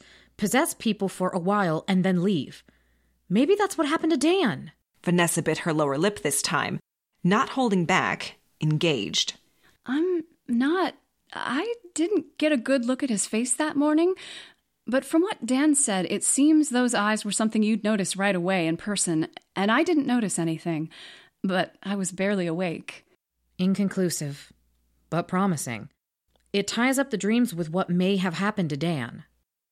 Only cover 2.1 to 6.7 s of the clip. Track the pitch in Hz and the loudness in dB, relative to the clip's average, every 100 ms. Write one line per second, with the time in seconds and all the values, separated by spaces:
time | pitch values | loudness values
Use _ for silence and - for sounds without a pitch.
2.1 | 180 185 175 - - _ _ _ _ _ | 2 2 0 -4 -12 _ _ _ _ _
3.1 | _ - 190 294 415 392 - 294 320 320 | _ -2 2 4 2 0 -2 -2 0 0
4.1 | 320 302 381 269 131 151 - _ _ - | 2 2 2 2 -2 -8 -20 _ _ 0
5.1 | 175 170 - 160 156 175 156 147 139 196 | 4 4 2 0 -2 0 0 0 2 0
6.1 | 202 147 - - 147 113 | 0 -4 -2 -2 -2 -2